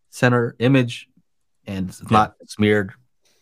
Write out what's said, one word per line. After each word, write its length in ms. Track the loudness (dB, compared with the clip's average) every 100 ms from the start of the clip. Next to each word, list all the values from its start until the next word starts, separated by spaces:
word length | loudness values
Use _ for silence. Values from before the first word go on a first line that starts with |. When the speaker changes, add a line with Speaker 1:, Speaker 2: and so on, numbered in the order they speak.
| _
Speaker 1:
center 460 | -2 0 2 -2 -2
image 500 | 2 2 0 -6 -18 _ _ _ _ _ -10
and 240 | -8 -8
it's 120 | -10
Speaker 2:
Yeah. 60 | 0
Speaker 1:
not 240 | 2 2 -4 -12
smeared 460 | 0 2 2 -2 -10 _ _ _ _